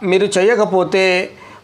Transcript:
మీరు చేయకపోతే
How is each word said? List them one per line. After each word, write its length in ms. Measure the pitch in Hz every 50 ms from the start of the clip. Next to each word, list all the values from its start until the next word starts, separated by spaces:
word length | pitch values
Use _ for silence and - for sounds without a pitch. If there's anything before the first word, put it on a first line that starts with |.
| 214
మీరు 360 | 180 185 190 202 196 - 185
చేయకపోతే 880 | 190 220 240 208 214 175 190 185 180 160 190 190 190 185 180 180 190 - - - - - - -